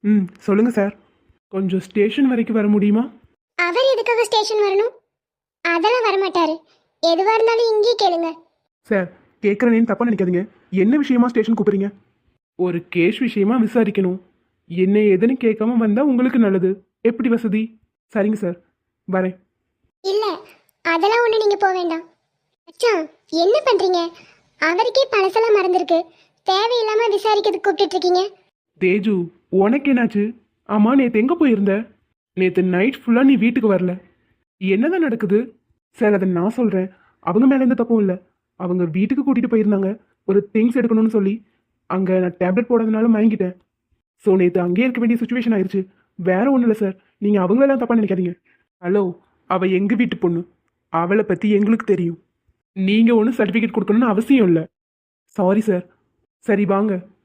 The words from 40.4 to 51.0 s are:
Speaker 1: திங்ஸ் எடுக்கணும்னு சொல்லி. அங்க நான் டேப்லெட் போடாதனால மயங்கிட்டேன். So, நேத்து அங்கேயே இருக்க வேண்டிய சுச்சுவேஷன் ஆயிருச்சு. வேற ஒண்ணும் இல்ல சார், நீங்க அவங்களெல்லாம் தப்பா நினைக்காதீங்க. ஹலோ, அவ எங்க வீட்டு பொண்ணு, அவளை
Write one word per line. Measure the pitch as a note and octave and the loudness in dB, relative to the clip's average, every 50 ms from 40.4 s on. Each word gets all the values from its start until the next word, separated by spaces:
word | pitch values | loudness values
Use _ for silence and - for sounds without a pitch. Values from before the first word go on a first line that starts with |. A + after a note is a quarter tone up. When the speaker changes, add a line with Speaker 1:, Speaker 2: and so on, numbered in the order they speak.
| G3+ - | 0 0
Speaker 1:
திங்ஸ் | _ A3 A3 A#3+ A#3 C4+ | _ 0 0 2 0 0
எடுக்கணும்னு | - A#3 A3+ A3 A3 A3 A3 | 0 0 2 2 2 2 0
சொல்லி. | G#3+ G3 G3 G#3 A3+ _ _ _ _ _ _ _ _ _ _ | 0 0 0 -4 -6 _ _ _ _ _ _ _ _ _ _
அங்க | E3 F#3 F#3+ F#3 F#3 F#3 | -4 -4 -2 0 0 0
நான் | F#3 F3+ F3 - | 0 -2 -4 -4
டேப்லெட் | F3+ F3+ F#3 A#3 A#3+ - | -2 -2 0 -2 0 0
போடாதனால | B3 A3+ A3+ A3 G#3+ G#3+ A3+ A#3 | 0 0 0 0 0 0 2 2
மயங்கிட்டேன். | A3 G#3+ G#3+ A3+ G#3+ G#3 F#3+ F3+ F3+ _ _ _ _ _ _ _ _ _ _ _ _ _ _ | 2 4 2 2 0 0 -4 -6 -6 _ _ _ _ _ _ _ _ _ _ _ _ _ _
So, | G#3+ F#3+ | 0 2
நேத்து | F#3+ F3+ F3+ F3 F#3+ | 4 2 2 2 0
அங்கேயே | F3 F3 F3+ F#3 B3 | 0 0 0 0 0
இருக்க | C4 B3 A#3+ | 0 0 -2
வேண்டிய | A#3 A3+ A#3 A#3 | 0 0 0 0
சுச்சுவேஷன் | A#3+ A3+ A#3+ B3 A#3 A#3 A3+ | -2 -4 -4 -4 -2 0 0
ஆயிருச்சு. | G3+ F#3 F#3+ - G3 F#3+ F#3+ _ _ _ _ _ - | 0 -2 -2 -4 -6 -6 -6 _ _ _ _ _ -6
வேற | F3 F#3 F3+ F#3 A3+ | -2 -2 0 0 2
ஒண்ணும் | C#4 C#4 B3+ A#3+ A#3 | 2 2 2 2 0
இல்ல | G#3+ A3 | 0 0
சார், | G#3 F#3+ F#3+ _ _ _ _ _ | -2 -4 -6 _ _ _ _ _
நீங்க | G#3 G#3 G#3 G3 | -2 0 0 0
அவங்களெல்லாம் | F3+ F3 G3+ B3+ C#4 C#4 C#4 A#3+ | 2 2 2 2 2 2 2 -2
தப்பா | A#3+ A#3 A#3+ A3+ | -2 0 0 0
நினைக்காதீங்க. | G#3 F#3 F#3+ F#3 F#3 F3 F3+ _ _ _ _ _ _ _ _ _ | 0 0 -2 -2 -4 -6 -6 _ _ _ _ _ _ _ _ _
ஹலோ, | F3+ F3 F#3+ G#3 G3 F3+ E3+ - _ _ _ _ _ _ | -6 -2 0 0 0 -2 -6 -10 _ _ _ _ _ _
அவ | F#3 F#3 F#3 F#3+ F#3 | -4 -2 0 0 0
எங்க | F#3 G3 G3+ B3 | 0 0 0 0
வீட்டு | G#3 B3 - - - | 0 0 -2 -2 -2
பொண்ணு, | - F3 E3+ E3+ F3 _ _ _ _ _ _ _ _ _ | -2 -2 -2 -2 -6 _ _ _ _ _ _ _ _ _
அவளை | - E3 | -4 -4